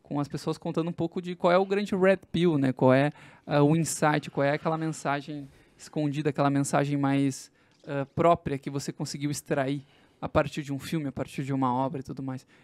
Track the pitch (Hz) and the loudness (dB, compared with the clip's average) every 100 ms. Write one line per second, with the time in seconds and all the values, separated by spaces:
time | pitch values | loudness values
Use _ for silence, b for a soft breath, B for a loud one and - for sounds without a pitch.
0 | - 143 143 151 160 156 170 165 170 170 | -8 -6 -4 -6 -6 -6 -4 -4 -4 -4
1 | 165 190 175 175 180 180 190 202 202 190 | -4 -4 -8 0 4 4 4 0 -2 2
2 | 190 190 - 170 175 147 135 - 131 131 | 4 4 0 2 2 4 2 4 6 6
3 | 147 B B B - 147 147 165 147 - | 4 B B B 0 4 6 4 0 0
4 | 156 147 - - 139 147 165 160 160 151 | 2 0 -2 -2 0 0 -2 -2 -4 -4
5 | 151 139 139 147 139 b b _ - 156 | -4 -4 -6 -12 -14 b b _ -10 -4
6 | 147 139 151 143 143 139 143 143 143 143 | -2 -2 -2 0 2 2 2 0 0 0
7 | 139 139 139 131 - b b b - 139 | 2 2 0 -2 -12 b b b -8 -6
8 | 135 - 170 170 151 139 147 139 - - | -6 2 4 4 0 -6 -6 -8 -8 -8
9 | 147 139 147 143 - 143 135 143 b b | -10 -6 -6 -6 -4 -2 -2 -4 b b
10 | b _ - 156 143 160 139 139 - 165 | b _ -2 0 0 -4 -8 -8 -6 -6
11 | 139 139 139 - 135 135 131 123 135 131 | -4 -6 -8 -6 -4 0 0 0 -2 -4
12 | 131 135 135 131 - b | -10 -10 -8 -10 -14 b